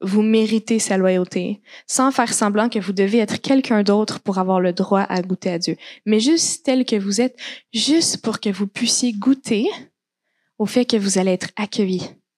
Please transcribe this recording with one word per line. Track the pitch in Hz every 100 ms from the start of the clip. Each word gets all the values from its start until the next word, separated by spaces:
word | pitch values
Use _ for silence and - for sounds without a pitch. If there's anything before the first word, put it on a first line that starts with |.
vous | 196 202
méritez | 220 220 220 220 214 226
sa | - 190
loyauté, | 185 185 185 190 180 208 _ - -
sans | - 262
faire | 269 233
semblant | - 208 208 233
que | 226
vous | 185
devez | 190 196 233
être | 208 -
quelqu'un | - 269 262 214
d'autre | 202 202 214 -
pour | - 190
avoir | 185 185
le | 180
droit | 175 190 196
à | 196 185
goûter | 180 185 196
à | 170
Dieu, | 175 - - - -
mais | 214
juste | 233 330 - - -
tel | 262 254
que | 214
vous | 196 202
êtes, | 254 - - - _
juste | 226 214 320 330 -
pour | 233 208
que | 214
vous | 190 202
puissiez | - 233 - 247
goûter | 208 202 269 - 208 294 - - _ _ _ _ _ _ -
au | 208
fait | 247 247
que | 226
vous | 196 190
allez | 185
être | 185 - -
accueillis | 208 - 196 185 143 - _